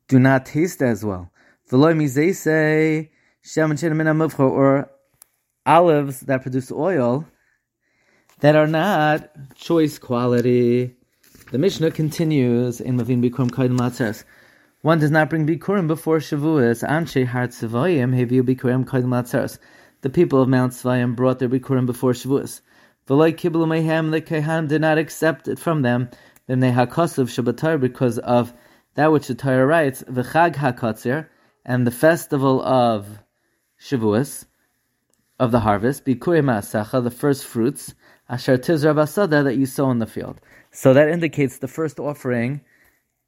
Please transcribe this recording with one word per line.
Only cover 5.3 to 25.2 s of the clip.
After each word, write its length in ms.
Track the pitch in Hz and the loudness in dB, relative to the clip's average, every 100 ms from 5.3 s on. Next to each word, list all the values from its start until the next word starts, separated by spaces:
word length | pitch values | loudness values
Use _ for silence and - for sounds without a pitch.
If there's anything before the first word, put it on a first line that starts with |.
| _ _ _ - | _ _ _ 4
olives 560 | 160 175 147 139 131 | 4 6 2 0 -8
that 220 | - 131 | -4 -4
produce 280 | 131 127 127 | -2 -6 -6
oil 560 | 95 170 165 120 135 160 _ _ _ _ _ _ _ _ _ _ - | -6 -2 0 0 0 -6 _ _ _ _ _ _ _ _ _ _ 0
that 160 | 147 151 | 4 4
are 120 | 156 | 4
not 640 | 160 190 170 151 156 - 147 135 - | 2 0 2 2 0 -4 -20 -20 -16
choice 440 | - 170 151 - | -2 2 2 -2
quality. 960 | - 120 123 123 123 123 120 123 123 _ _ _ _ - - | -6 -2 0 2 2 2 2 2 -2 _ _ _ _ -20 -8
The 60 | 127 | -2
Mishnah 340 | 190 - 160 | -2 0 -4
continues 880 | - 156 - 160 147 123 120 123 120 | -2 -4 -2 0 2 2 2 -2 -4
in 180 | - 123 | -4 -4
Mavin 240 | 117 123 | 0 0
Bikurim 300 | 120 120 123 | 0 0 -4
Kodim 260 | 135 127 123 | 0 0 0
Latzeres. 460 | 120 120 110 107 - _ _ _ _ _ | -2 -2 -4 -4 -14 _ _ _ _ _
One 160 | 156 165 | 0 2
does 120 | 147 | 2
not 180 | 156 156 | 2 2
bring 180 | 165 151 | 0 -2
Bikurim 400 | 170 - 202 156 | -2 -2 -2 0
before 320 | 160 160 160 | -2 0 -2
Shavuos. 680 | 156 147 151 156 117 117 - | 0 -2 0 2 2 2 -2
Anshe 380 | 160 160 135 123 | -2 -2 -2 -2
Har 220 | 123 123 | -2 -4
Tzivayim 680 | - 113 117 175 156 123 127 | -6 -6 -2 0 0 2 0
Heviu 280 | 120 127 | 2 2
Bikurim 420 | 127 127 123 127 123 | 2 0 0 -2 0
Kodim 220 | 131 123 | -2 0
Latzeres. 500 | 123 120 127 104 - _ - _ _ | -2 -2 -4 -4 -8 _ -20 _ _
The 80 | 135 | -4
people 280 | 135 160 135 | 0 2 4
of 80 | 131 | 4
Mount 240 | 131 127 | 2 0
Tzivayim 440 | - 127 123 123 120 | -2 -2 0 -2 0
brought 240 | 127 127 | 0 0
their 100 | 123 | -2
Bikurim 380 | 127 127 131 123 | -2 -2 -2 -2
before 240 | 120 127 | 0 0
Shavuos. 500 | 123 127 139 - - _ _ _ _ - | -2 -2 -2 -4 -14 _ _ _ _ -2
V'loi 260 | 139 165 | 2 2
Kiblu 320 | 160 175 160 160 | 2 -2 0 0
Mehem, 460 | 160 160 160 156 | 0 0 0 0
the 100 | 156 | -2
Kehanim 460 | 156 160 151 160 151 | -4 -4 -2 -2 -2
did 120 | 151 | 0
not 200 | 156 156 | 2 0
accept 480 | 156 - | -2 -2